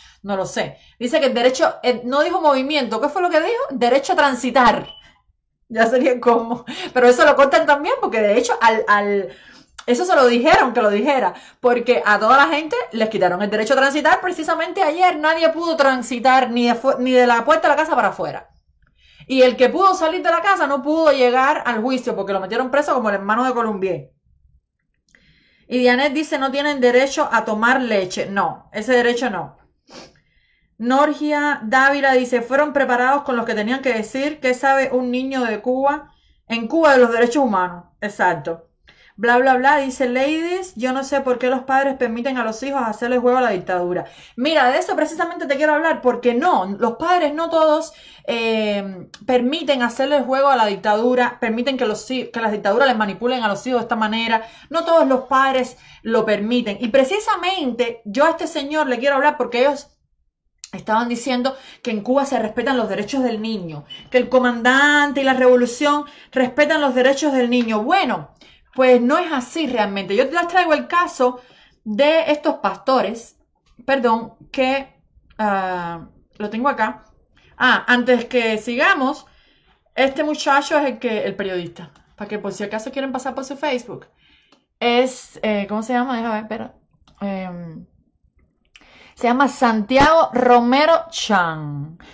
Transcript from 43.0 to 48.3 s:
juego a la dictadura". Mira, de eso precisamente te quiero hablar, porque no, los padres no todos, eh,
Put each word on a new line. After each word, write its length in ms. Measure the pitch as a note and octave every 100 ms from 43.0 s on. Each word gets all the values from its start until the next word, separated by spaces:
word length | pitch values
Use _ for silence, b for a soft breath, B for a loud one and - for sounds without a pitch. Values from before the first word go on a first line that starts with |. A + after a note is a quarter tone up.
| A#3+ B3
juego 220 | B3 B3+
a 20 |
la 80 | A#3+
dictadura". 560 | F#3 F#3 F3+ F3 F3 E3+ B B -
Mira, 340 | C#4+ D#4 B3
de 60 | D4
eso 180 | F#4 F4+
precisamente 520 | D4+ E4 E4+ F4 C#4+
te 100 | C4+
quiero 160 | D4+
hablar, 260 | D4 D#4+ D4+
porque 320 | B3 A#3 A#3+
no, 320 | A#3+ F4 C4 F#3+ G3+
los 140 | A#3
padres 400 | A#3 E4+ F4+ D4
no 160 | D4+ E4
todos, 420 | E4 D#4 D4+ D#4 - B B
eh, 840 | -